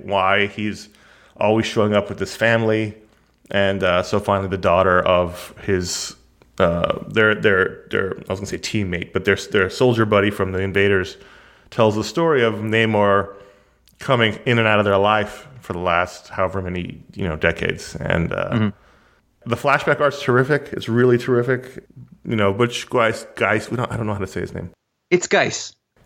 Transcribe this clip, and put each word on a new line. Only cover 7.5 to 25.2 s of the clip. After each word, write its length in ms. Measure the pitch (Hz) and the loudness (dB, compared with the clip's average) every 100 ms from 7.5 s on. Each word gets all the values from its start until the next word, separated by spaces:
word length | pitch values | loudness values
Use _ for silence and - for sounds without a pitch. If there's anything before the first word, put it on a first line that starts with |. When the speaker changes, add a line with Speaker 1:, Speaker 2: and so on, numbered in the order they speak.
| 95 92 - - | 2 2 -2 -6
Speaker 1:
their, 220 | 101 95 - | -4 -4 -6
I 140 | - | -8
was 60 | 98 | -8
gonna 80 | 101 | -8
say 120 | 87 | -8
teammate, 540 | - 110 95 87 87 | -6 -4 -4 -6 -6
but 120 | - | -4
their, 100 | 98 98 | -2 -2
their 320 | - 104 92 | -2 -2 -2
soldier 360 | - 127 113 110 | 2 2 2 2
buddy 240 | 104 101 | 4 2
from 220 | 101 95 | 0 -4
the 80 | 92 | -4
Invaders 560 | 98 95 101 98 90 - - - - _ _ | -2 2 2 2 -2 -8 -20 -20 -20 _ _
tells 260 | - 113 107 | 0 2 2
the 80 | |
story 400 | 107 - 165 143 | -2 -2 0 2
of 100 | 117 | 2
Namor 800 | 110 107 110 110 107 101 101 95 - - _ _ _ _ - | 0 -2 0 2 2 4 2 0 -8 -20 _ _ _ _ -10
coming 400 | - 127 113 104 - | -2 2 2 0 0
in 120 | 120 | 2
and 100 | 110 | 4
out 100 | 107 | 4
of 60 | |
their 120 | 104 98 | 4 4
life 500 | 101 107 104 - - - | 4 2 0 -8 -20 -16
for 120 | - | -10
the 60 | 87 | -6
last 480 | 90 85 90 - - | 0 0 0 -6 -12
however 340 | - 92 95 | -4 -4 -4
many, 400 | 90 90 87 - - | -6 -6 -8 -12 -16
you 120 | - 98 | -8 -6
know, 80 | 78 | -2
decades. 600 | 82 82 85 - - - | -2 0 -4 -6 -10 -8
And, 360 | 92 90 82 | -2 -2 -2
uh, 180 | - - | -4 -4
Speaker 2:
Mm-hmm. 1000 | 113 107 - _ _ _ _ _ _ - | -2 -2 -4 _ _ _ _ _ _ -6
Speaker 1:
the 60 | 113 | -2
flashback 440 | 143 143 - 143 | 2 2 2 0
art's 220 | 147 135 | 0 0
terrific. 460 | - 123 131 143 - | 2 2 2 0 -4
It's 160 | - - | -10 -2
really 300 | 117 127 120 | 2 4 4
terrific. 680 | 127 123 123 127 127 - - - - - | 2 0 0 -4 -6 -18 -20 -20 -20 -16
You 120 | - 113 | -4 0
know, 160 | 101 | 2
Butch 360 | 98 120 - - | 2 0 -2 -4
Geis, 380 | 127 113 110 - | 0 2 0 -8
Geis, 360 | - 104 110 - | -2 0 0 -2
we 60 | 123 | -4
don't, 140 | 120 | -4
I 60 | 113 | -4
don't 100 | 107 | -4
know 60 | |
how 80 | 98 | -6
to 60 | 95 | -6
say 120 | 92 | -8
his 140 | 95 | -8
name. 160 | 92 90 - _ _ _ | -8 -12 -16 _ _ _
Speaker 2:
It's 160 | 180 | -2